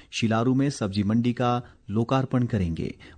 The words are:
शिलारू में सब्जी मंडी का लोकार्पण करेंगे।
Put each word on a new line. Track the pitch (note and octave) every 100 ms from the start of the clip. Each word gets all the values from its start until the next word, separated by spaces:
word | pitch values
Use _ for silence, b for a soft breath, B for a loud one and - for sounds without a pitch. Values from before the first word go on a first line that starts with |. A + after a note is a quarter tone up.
| B
शिलारू | - A2+ A2+ A#2+
में | C3 C#3
सब्जी | C#3 G#2+ G2
मंडी | G2 A2+ A#2+
का | A#2+ A#2+ B2 A#2+ B -
लोकार्पण | G#2 A#2 C3 B2+ C3 A#2+
करेंगे। | A2 F2 D#2+ - - B